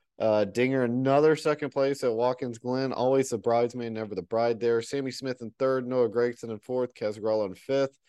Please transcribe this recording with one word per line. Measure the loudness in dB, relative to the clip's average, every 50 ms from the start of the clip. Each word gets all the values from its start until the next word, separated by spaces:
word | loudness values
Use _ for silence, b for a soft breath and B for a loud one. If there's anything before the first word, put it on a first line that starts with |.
| _ _ _ -2
Uh, | 2 2 4 4 2
Dinger, | 0 0 0 2 2 2 2
another | 2 2 0 0 2 4 4 6 6 4 4
second | 2 0 -2 -2 -2 -4 -4
place | -2 0 0 0 0 0
at | -2 -2
Watkins | 0 0 0 0 0 -2 -6 -8 -8 -8
Glen. | -4 -4 -2 -2 -2 -2
Always | -2 0 2 2 4 2 2 0
the | -2 -2
bridesmaid, | 0 2 2 2 2 0 -2 -6 -8 -6
never | -6 -6 -6 -6 -6
the | -8
bride | -6 -2 0 0 2 0 0 0
there. | 2 2 2 2
Sammy | 0 -2 -6 -6 -6 -6
Smith | -8 -8 -8 -8 -8 -8
in | -10 -12 -6 -2
third, | 0 0 0 0 -2
Noah | -2 0 2 2 2
Gragson | 2 0 0 0 -2 -6 -10 -10
in | -10 -10
fourth, | _ -4 -2 -2 -2 -4 -4
Casarella | -6 -6 -6 -4 -2 -2 0 0 0 0
in | -2 -6
fifth. | -10 -4 -2 0 0 0 -2 _ _ _